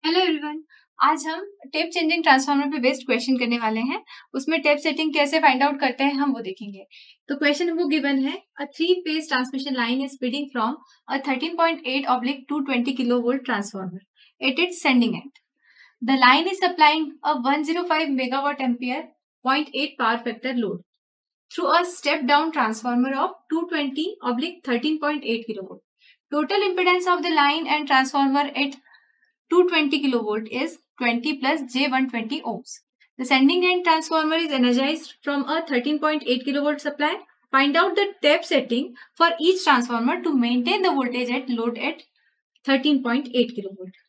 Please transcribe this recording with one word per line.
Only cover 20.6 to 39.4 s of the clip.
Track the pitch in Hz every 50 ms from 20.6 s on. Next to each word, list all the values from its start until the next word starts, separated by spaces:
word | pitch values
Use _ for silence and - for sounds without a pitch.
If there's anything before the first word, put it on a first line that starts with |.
| 226
load | 190 170 175 - _ _ _ _ _ _ _ _ _ _ _ _ _
through | - - 349 269 302 330
a | 359 359 -
step | - - 285 302 311 277 247 294
down | 294 320 330 320 294
transformer | 247 220 226 220 226 247 240 247 247 269 269 269 311 381
of | - - _ _
two | 311 330 339 359
twenty | 349 302 285 269 269 294 320 381 427 415 - 247 240
oblique | 233 285 349 349 - _ 269
thirteen | 240 233 240 302 311 302 294
point | 294 302 294 269 - 226
eight | 226 226 -
kilovolt। | 214 - 190 185 - - _ _ _ _ _ _ _ _ _ _
Total | 285 294 302 - 392 403 415 392
impedance | 359 370 359 359 359 359 359 370 359
of | 359 - 349
the | 320 302
line | 285 285 294 320 320 - 294 302
and | 302 277 277
transformer | 262 262 269 - 277 277 269 269 285 294 285 - 247 285 277
at | 269 - _ _ _ _ _ _ _ _ _ _ _ _ _ _
two | 330 349 359 359
twenty | 349 320 302 277 311 294
kilovolt | 294 269 247 233 214 208 208 220 220 220 -
is | 247 302 330 - - _ _ _ -
twenty | 247 233 233 240 240 302 311 277
plus | 254 262 302 320 277 247
J | - 254 285 294
one | 247 262 269 262
twenty | 240 233 220 220 285 320 - 240
ohms। | 208 180 254 - - - _ _ _ _ _ _ _ -
The | 254 254
sending | 285 262 269 285 349 359 359 359
end | 359 359 359
transformer | 349 320 320 320 320 330 320 311 311 320 330
is | 339 311 294 262
energized | 247 247 240 247 269 285 311 320 - - - _ _
from | 285 285 285 262 254 302
a | 330 330 -
thirteen | 285 247 240 285 302 294
point | 302 302 311 302 -
eight | 233 247 254 -
kilovolt | 285 269 294 285 294 302 285 -
supply। | 302 285 - 294 302 339 - - _ _ _ _ _
Find | - 269 277 285 285 330
out | 370 392 -
the | - 403 403 - _ -
tap | 294 302 330 - -
setting | 339 277 - - 233 240 302 - - - - _ _ _
for | 330 339 339 339